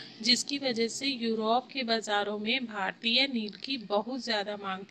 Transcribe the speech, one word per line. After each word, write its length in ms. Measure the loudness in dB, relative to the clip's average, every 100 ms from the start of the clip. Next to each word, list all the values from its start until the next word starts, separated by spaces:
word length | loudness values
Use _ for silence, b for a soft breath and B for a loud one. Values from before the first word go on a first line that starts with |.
| B B
जिसकी 360 | 2 2 2 -2
वजह 300 | 0 2 0
से 200 | 0 -2
यूरोप 600 | 0 0 2 4 2 2
के 120 | -2
बाजारों 560 | 0 0 2 2 2 0
में 260 | 0 0 -2
भारतीय 640 | -2 -2 -2 2 4 4
नील 240 | 0 -2
की 260 | -6 -6 -6
बहुत 420 | 0 0 0 -4
ज़्यादा 380 | -2 -2 -2 -4
मांग 280 | -4 -6 -8